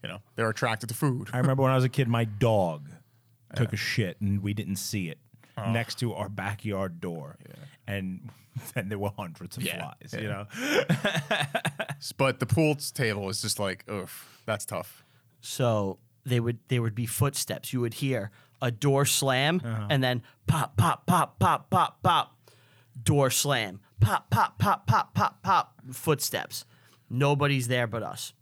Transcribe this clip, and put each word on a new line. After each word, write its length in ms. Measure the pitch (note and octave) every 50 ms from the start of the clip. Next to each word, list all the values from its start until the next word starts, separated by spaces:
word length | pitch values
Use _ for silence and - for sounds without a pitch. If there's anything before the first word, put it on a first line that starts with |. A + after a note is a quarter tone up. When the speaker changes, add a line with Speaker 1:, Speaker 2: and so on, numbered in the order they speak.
Speaker 1:
you 60 | - -
know, 140 | F2 G2+ _ _ _
they're 140 | - A2+ A2
attracted 400 | A2 - - A#2+ A2+ G#2 - A2
to 60 | A#2
food. 340 | - D#3 C#3+ B2 A#2+ G#2 G#2
Speaker 2:
I 60 | - B2+
remember 240 | B2+ C3+ C3 C3+
when 80 | C3+ C3
I 40 | C3
was 80 | C3 B2+
a 40 | B2+
kid, 180 | - - C3+ A2+
my 160 | A#2+ A#2 A#2
dog 640 | A2 G#2 G2+ A#2+ A#2 A2 G#2 F#2 E2+ D#2 D2 C#2+ C#2+ - - _ _ _ _ _ _ _ _ _ _ -
took 140 | - A#2+ G2+
Speaker 1:
Yeah. 40 | -
Speaker 2:
a 20 |
shit, 440 | G#2 - - - - G#2+ F2+ - _
and 220 | G#2 G2 G2+ G2+
we 120 | F#2+ G2+ G#2
didn't 220 | G#2+ F#2+ F2 G2
see 320 | F#2 - - - G#2 F2+ D#2+
it, 100 | C#2+ _ _ _ - _ - _ _
Speaker 1:
Oh. 140 | - G#2 A#2
Speaker 2:
next 300 | A2+ A#2 A#2 - - -
to 140 | B2+ A2+ F#2+
our 140 | - G2+ G2
backyard 720 | G#2 G2 F#2+ G2+ G#2 - - G#2+ G2+ F#2+ G2 F#2 E2+ E2+
door. 360 | G2+ F#2 E2+ D#2+ C#2+ C#2+ - - - -
Speaker 1:
Yeah. 60 | - - - - - _ _
Speaker 2:
And 420 | - G2+ G2 F#2+ F#2 F#2 F#2 - G#2 - - _ _ _
<laughs> 200 | A#2+ - - -
then 140 | B2+ G2 G2
there 100 | G#2+ G2
were 120 | G2+ G2+ G2
hundreds 400 | - G2+ F2 D#2+ - F2+ F2 -
of 60 | - F2
Speaker 1:
Yeah. 140 | F2+ E2 E2+ E2 D2
Speaker 2:
flies, 200 | - _ - - -
Speaker 1:
Yeah. 60 | -
Speaker 2:
you 80 | A2 G#2
know? 180 | G2+ G2 G#2 -
<laughs> 1500 | - A3+ B3+ C#4+ D4 - C#5 - E3 - - G3+ E3 D#3+ C#3+ - A3 D#3+ D3 C#3+ - - - D3 C#3+ - - - C#3+ -
Speaker 1:
S-, 140 | - -
but 260 | - - C3+ C3+ C3 -
the 80 | -
pool 280 | - - E3+ D#3+ D3+ D3
s-, 140 | C#3+ - -
table 360 | - - C3 A2 G#2 G2+ G2 F#2+
is 140 | F#2+ -
just 160 | - G#2+ - -
like, 260 | G#2 G2 F#2 - - -
oof, 520 | G#2 G2 F#2 - - - - - - _ _
that's 180 | - G#2+ G2+ -
tough. 400 | - G#2+ F2 - - - - _ _ _ _ _ _ _ _
Speaker 3:
So 580 | - - - - C3+ A#2+ A2 G#2+ G2+ G2 F#2 _ _ _ _ _ _
they 140 | B2+ B2 A#2+
would, 180 | A#2 A#2+ A#2+ - _ _
there 120 | C3+ B2
would 120 | A#2 A2+ G#2
be 120 | A2+ A#2+
footsteps. 680 | A2+ - - - C#3 C#3+ - - - F#2+ - - -
You 80 | - B2+
would 140 | A#2+ - -
hear 360 | - D3 C3+ C3 A2+ G2 G#2+ _ - _ _ _ _
a 80 | C3+ B2
door 340 | A#2 G#2+ - C#3+ C3+ C3+ C#3+
slam 540 | C#3 - - C#3+ C#3 B2+ B2+ C#3 D3+ E3+ F#3 -
Speaker 2:
Uh-huh. 220 | A#2 A2+ G#2+ G#2+ G#2
Speaker 3:
and 120 | D3+ C3+
then 200 | C3 B2 B2 A#2+ - - _ _ _
pop, 300 | - D#3+ D#3 C3 - -
pop, 300 | G2+ - E3 C#3 - _
pop, 320 | - F3+ F3 D3 - _ -
pop, 300 | G3 F3+ D#3 C3 - _
pop, 320 | - F#3 D#3+ - - _
pop. 340 | - F#3 F3 D3+ - - _ _ _ - _ _ _ _ _ _ _ _ _ B2+
Door 300 | A#2 - D#3 C#3+ C#3 C3
slam. 500 | - - - C#3+ C#3 B2 A2 G2 F2+ G2+ _ _ _ -
Pop, 300 | - - G3 D#3 - _
pop, 280 | - A#3 F#3+ - - -
pop, 280 | - G3+ F3 - -
pop, 280 | - A3+ G3 - - _
pop, 280 | - G#3 - - _
pop. 320 | - F3+ F#3+ E3 - - _ - - C3
Footsteps. 720 | B2+ - - D#3+ D3+ - - - - F#2+ - - - - - _ _ _ _ _ _ _ _ _
Nobody's 580 | A2+ B2+ C#3+ C#3+ D3 C#3+ D3 C#3+ C#3 C3 B2 A#2
there 180 | B2+ B2 A#2+
but 160 | A2+ A#2 A2+
us. 300 | G#2 B1 G1+ - - - - _